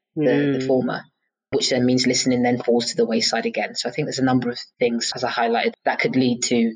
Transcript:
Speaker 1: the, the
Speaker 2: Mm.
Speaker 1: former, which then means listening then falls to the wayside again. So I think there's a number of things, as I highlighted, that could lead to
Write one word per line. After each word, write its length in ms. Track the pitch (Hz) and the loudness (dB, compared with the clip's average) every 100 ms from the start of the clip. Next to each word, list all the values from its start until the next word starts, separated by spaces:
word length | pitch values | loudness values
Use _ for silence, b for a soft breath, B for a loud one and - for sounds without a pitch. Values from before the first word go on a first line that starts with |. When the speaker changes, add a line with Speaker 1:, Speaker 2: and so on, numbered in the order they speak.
| _ 156 | _ -2
Speaker 1:
the, 80 | |
the 360 | 147 143 143 135 | 2 2 2 0
Speaker 2:
Mm. 40 | 131 | 0
Speaker 1:
former, 340 | 131 120 - - _ _ _ - | 0 0 -6 -12 _ _ _ -6
which 200 | 135 - | -2 0
then 120 | 127 123 | 2 4
means 200 | 127 123 | 4 2
listening 380 | 127 131 123 | 0 0 2
then 180 | 120 123 | 2 0
falls 260 | - 117 117 | 2 2 0
to 40 | - | 0
the 100 | 113 | 0
wayside 400 | 113 110 117 117 | 2 0 -2 -2
again. 260 | 113 104 - | -4 -6 -6
So 140 | 123 | -6
I 20 | |
think 140 | - 131 | -4 -4
there's 140 | 131 | -2
a 40 | 131 | 2
number 180 | 127 120 | 2 0
of 80 | 120 - - | -8 -12 -2
things, 340 | 120 117 - 127 | -2 0 -4 -4
as 80 | |
I 80 | 123 | -4
highlighted, 420 | 120 117 233 - - | -2 0 0 -2 -2
that 140 | 139 127 | -4 -2
could 160 | - 123 | 0 2
lead 280 | 127 120 | 2 0
to 300 | - 120 117 | 0 2 0